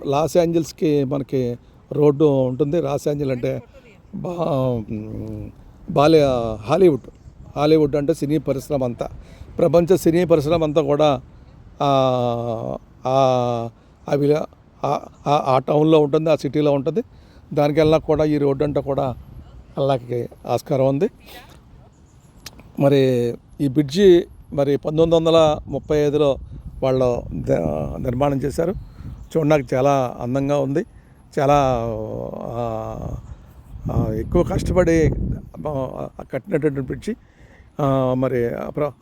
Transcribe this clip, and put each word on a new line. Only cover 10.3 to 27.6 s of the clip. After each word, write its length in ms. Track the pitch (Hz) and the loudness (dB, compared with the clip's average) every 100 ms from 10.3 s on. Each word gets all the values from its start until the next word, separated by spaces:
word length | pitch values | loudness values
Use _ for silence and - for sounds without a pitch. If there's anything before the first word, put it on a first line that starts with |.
| 160 143 170 | 2 2 0
అంతా 180 | 156 151 | 0 0
కూడా, 380 | 143 147 151 127 - - - - - - | 2 2 2 2 -4 -20 -20 -20 -16 -4
ఆ, 60 | 143 135 131 127 120 117 117 113 127 135 - - 127 | 0 2 2 0 -2 -2 -4 -6 -6 -10 -12 -10 -2
ఆ, 120 | 135 131 127 120 117 117 - _ _ - | 2 4 2 0 -2 -6 -12 _ _ -4
ఆ 60 | |
విల-, 300 | 143 143 147 - _ _ - | 0 2 0 -2 _ _ -8
ఆ, 220 | 139 147 - - 151 | -4 -4 -6 -8 0
ఆ, 180 | 147 139 | 0 2
ఆ 120 | 131 | 0
టౌన్లో 420 | 131 143 156 160 | 2 2 6 6
ఉంటుంది, 300 | 147 156 160 | 4 2 2
ఆ 60 | 147 | 0
సిటీలో 360 | 143 151 147 | 0 0 2
ఉంటుంది. 300 | 143 147 170 - - - - - | 2 0 -4 -6 -10 -20 -20 -6
దానికల్లా 440 | 147 147 147 156 160 | 0 2 4 4 4
కూడా 260 | 156 151 | 2 0
ఈ 140 | 156 147 | 2 2
రోడ్డు 260 | 143 135 | 2 0
అంతా 160 | 147 143 | 0 -2
కూడా 240 | 135 139 135 - - - - - - - | -2 -2 -2 -4 -12 -20 -20 -20 -12 -2
వెళ్ళడానికి 500 | 139 131 123 120 - - - | 0 0 -2 -6 -6 -10 -4
ఆస్కారం 420 | 120 - 135 135 | -4 0 0 2
ఉంది. 200 | 139 214 - - - - - - - - _ - - - - - - - - | 2 -2 -4 -20 -20 -20 -20 -20 -20 -20 _ -20 -20 -20 -20 -20 -20 -14 -6
మరి 540 | 143 139 131 123 120 - _ - | -2 0 0 0 -4 -8 _ -6
ఈ 80 | 143 | -4
బ్రిడ్జి 580 | 127 143 165 202 170 - - - | -2 -2 4 6 6 4 -10 -10
మరి 240 | 151 143 139 | -2 0 0
పంతొమ్మిది 380 | 156 156 165 | -2 2 4
వందల 440 | 165 160 165 156 151 - | 4 4 4 4 2 -4
ముప్పై 300 | 135 - 151 | -8 -2 0
ఐదులో 400 | 147 147 143 127 - - - - | 2 2 2 0 -6 -16 -16 -4
వాళ్ళు 400 | 135 131 127 120 - | 0 2 0 -2 -6
ద-, 680 | 82 117 87 | -6 -2 -2